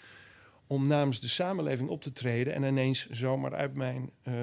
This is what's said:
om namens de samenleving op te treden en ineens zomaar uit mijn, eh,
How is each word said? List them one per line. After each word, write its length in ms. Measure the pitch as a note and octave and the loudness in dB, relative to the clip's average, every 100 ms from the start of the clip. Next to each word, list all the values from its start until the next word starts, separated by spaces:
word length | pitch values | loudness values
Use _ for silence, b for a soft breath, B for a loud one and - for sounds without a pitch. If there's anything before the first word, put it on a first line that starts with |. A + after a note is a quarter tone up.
| B B B B B B - | B B B B B B -4
om 200 | C#3 C#3 | 2 4
namens 320 | D3 C#3 A2+ | 4 4 0
de 80 | B2 | -2
samenleving 640 | - F3+ F#3+ D3 B2+ C#3 | 0 0 0 0 0 -2
op 120 | D3+ | -4
te 100 | C#3 | -6
treden 400 | - B2 A#2 C3 | -4 0 0 0
en 100 | C#3 | 0
ineens 460 | C3+ C3+ C3 C3 - | 2 4 4 2 -2
zomaar 440 | A#2 C3 C3+ C3+ - | -4 0 0 -2 -2
uit 180 | C#3 | -4
mijn, 360 | C3+ B2+ B2+ C3 _ | -2 -4 -4 -8 _
eh, 120 | B2+ A#2+ | -6 -4